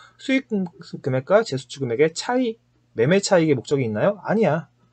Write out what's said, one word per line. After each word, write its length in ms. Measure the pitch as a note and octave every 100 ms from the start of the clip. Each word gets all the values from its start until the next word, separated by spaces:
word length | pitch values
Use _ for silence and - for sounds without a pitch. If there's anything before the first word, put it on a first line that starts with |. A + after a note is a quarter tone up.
| - _
수익 320 | - C4 -
금-, 160 | G#3 F3+ - - F3
금액과 420 | C3+ C3 B2+ G3
재수출 380 | A3+ C3 - C#3
금액의 320 | B2+ A#2 D#3+
차이, 440 | E3 - B3 B3 A3+ _ _ _
매매 260 | - B2+ F#3+
차익의 360 | - F#3 D#3+ C3
목적이 300 | - C#3+ A#2+
있나요? 340 | G#2+ D3+ G#3
아니야. 460 | - F#3+ F3 D#3+ - _ _